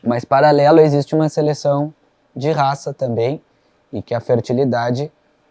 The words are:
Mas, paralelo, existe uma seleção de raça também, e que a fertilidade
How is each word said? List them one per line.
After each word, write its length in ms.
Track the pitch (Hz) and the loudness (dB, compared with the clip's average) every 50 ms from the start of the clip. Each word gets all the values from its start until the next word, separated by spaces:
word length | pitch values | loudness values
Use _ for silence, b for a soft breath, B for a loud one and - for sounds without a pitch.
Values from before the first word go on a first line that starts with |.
| - | -4
Mas, 220 | 117 120 120 - | -4 -4 -4 -2
paralelo, 540 | _ 139 135 147 151 147 143 143 143 160 160 | _ 2 4 4 4 4 4 4 6 6 6
existe 360 | 156 151 143 143 139 - - | 6 4 2 0 -2 0 -2
uma 140 | 156 156 151 | 0 0 0
seleção 640 | - 165 151 151 147 - - 147 139 143 147 156 151 _ _ _ _ _ _ _ _ | -2 -2 -2 -2 -4 -2 -2 -2 -2 -2 -2 -6 -8 _ _ _ _ _ _ _ _
de 160 | 135 131 151 | -6 -4 -4
raça 420 | 160 151 139 131 143 - - 151 135 | -2 0 -2 -2 -4 -6 -10 -12 -8
também, 480 | _ 131 123 117 113 113 127 - - _ _ _ _ _ _ _ _ _ _ - | _ -4 -4 -2 -2 -2 -2 -4 -6 _ _ _ _ _ _ _ _ _ _ -10
e 80 | 107 | -10
que 120 | - _ 117 | -8 _ -6
a 60 | 117 | -6
fertilidade 920 | - - 127 120 110 - 127 127 139 131 120 117 117 123 123 127 147 151 _ _ _ _ _ _ _ _ | 0 0 0 0 0 -2 -2 0 0 0 0 -2 -2 -2 -4 -4 -6 -8 _ _ _ _ _ _ _ _